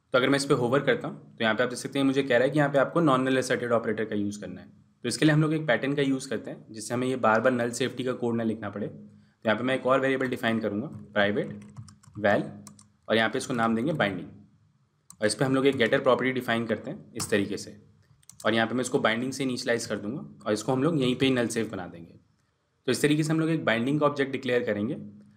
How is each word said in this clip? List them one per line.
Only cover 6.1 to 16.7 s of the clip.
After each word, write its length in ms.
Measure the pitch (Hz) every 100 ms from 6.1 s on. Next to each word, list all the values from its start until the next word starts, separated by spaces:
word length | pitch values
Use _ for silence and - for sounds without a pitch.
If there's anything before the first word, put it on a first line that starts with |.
| 131 -
करते 220 | 107 117
हैं, 140 | - -
जिससे 240 | 107 104
हमें 120 | 120 127
ये 80 | 131
बार 220 | 113 110
बार 120 | 127
नल 180 | 123 120
सेफ्टी 320 | 120 123 120
का 80 | 127
कोड 220 | 120 120 117
ना 80 |
लिखना 260 | 113 107 104
पड़े। 160 | 101 107
तो 560 | - - - _ _ 113
यहाँ 100 | 107
पे 60 |
मैं 100 | 127
एक 120 | 131 127
और 140 | 135
वेरिएबल 280 | 131 131 131
डिफाइन 320 | 123 117 113
करूँगा, 260 | 110 101 143 - -
प्राइवेट 480 | - 101 110 180 - - - - - - -
वैल, 260 | 101 113 - - - - _ _ -
और 80 | 110
यहाँ 120 | 110
पे 80 | 127
इसको 160 | -
नाम 200 | 123 113 113
देंगे 160 | 135
बाइंडिंग। 340 | 156 101 92 82 - - _ _ _ _ _ - -
और 60 | 107
इस 80 |
पे 100 | -
हम 100 | 131
लोग 120 | 135 135
एक 100 | 135
गेटर 240 | 110 139
प्रॉपर्टी 320 | 127 117 123
डिफाइन 340 | 127 120 117
करते 240 | 113